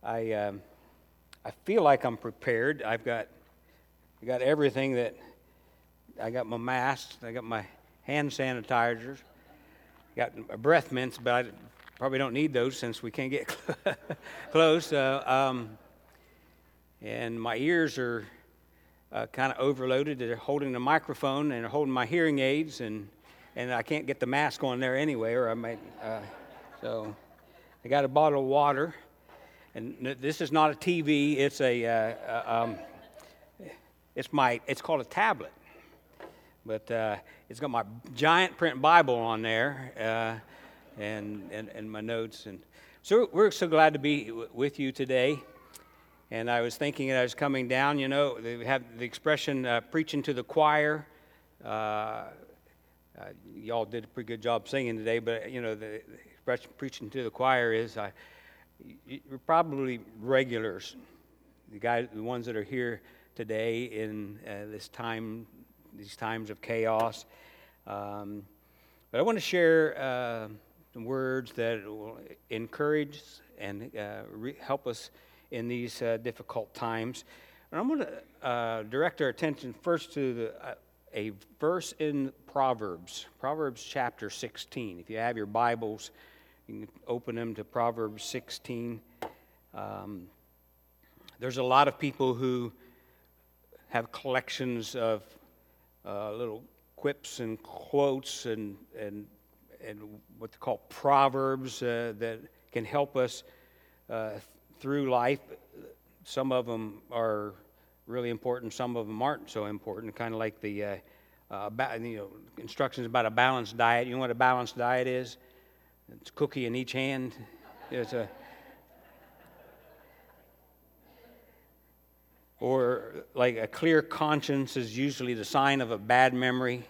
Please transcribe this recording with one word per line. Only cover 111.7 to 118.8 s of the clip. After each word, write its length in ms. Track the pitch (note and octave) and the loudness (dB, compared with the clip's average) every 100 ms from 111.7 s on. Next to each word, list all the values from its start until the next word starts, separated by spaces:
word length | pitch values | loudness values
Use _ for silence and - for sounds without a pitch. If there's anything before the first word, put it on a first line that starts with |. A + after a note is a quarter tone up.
ba-, 280 | A2 C3 A#2 | -4 -4 -4
you 160 | A#2 A2 | -8 -8
know, 120 | G2 - - - | -12 -16 -20 -16
instructions 480 | A2+ - C3+ - A#2 | -16 -4 -2 -2 -2
about 180 | B2 | 2
a 60 | A2+ | 2
balanced 480 | A2 B2+ C3 G#2+ A#2 | 6 4 4 -2 2
diet. 280 | A#2 A#2+ B2+ | 4 4 2
You 80 | |
know 60 | B2 | -2
what 100 | C3 | -2
a 40 | |
balanced 420 | A#2+ B2+ B2+ A#2+ - | 4 4 4 0 -2
diet 300 | A#2+ B2+ B2+ | 0 2 2
is? 320 | B2+ B2 - - - _ _ _ _ - A2 | -2 -4 -12 -20 -20 _ _ _ _ -20 -20
It's 80 | - | -20
a 40 | |
cookie 320 | - D3 C#3 A#2+ | -2 -2 0 -2
in 80 | |
each 180 | B2 B2 | -2 -2
hand. 420 | B2+ C3+ C3+ B2+ - A2 - - - - | -2 -2 -2 -6 -10 -18 -20 -20 -20 -10
It's 220 | B2+ A#2 | -6 -4
a 160 | B2 G#2 - - - - - | -4 -4 -8 -20 -20 -20 -20